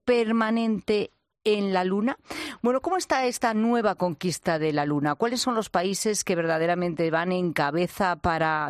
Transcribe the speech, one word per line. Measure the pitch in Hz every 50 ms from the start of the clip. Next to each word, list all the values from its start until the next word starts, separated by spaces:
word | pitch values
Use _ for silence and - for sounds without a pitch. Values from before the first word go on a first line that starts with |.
| _
permanente | - 247 240 226 214 226 226 220 220 226 226 226 226 214 190 - - 214 208 180 - _ _ _ _ _ _ _
en | 220 214 208 202 196
la | 190 180
Luna. | 185 185 190 202 214 247 - - _ - - 330 320 294 - -
Bueno, | - 240 247 262
¿cómo | - 349 370 370
está | - - 302 262 262
esta | 247 233 - - 233 220
nueva | 214 220 233 240 233 214 208 180
conquista | - 185 180 156 - - 180 151 - - 180 165 156
de | 156 156
la | 147 147 147
Luna? | 147 147 147 139 151 147
¿Cuáles | - 226 233 254 233
son | - 254 240
los | 220 202 -
países | - 180 175 196 196 - - 220 208 -
que | - - 190
verdaderamente | 170 165 165 160 160 165 170 175 175 175 175 160 160 165 165
van | 156 160 170 185
en | 185 180 180 175 147
cabeza | - 147 143 147 170 180 170 - - 208 180 175
para, | 151 - 180 165 160 156 156 156 151 151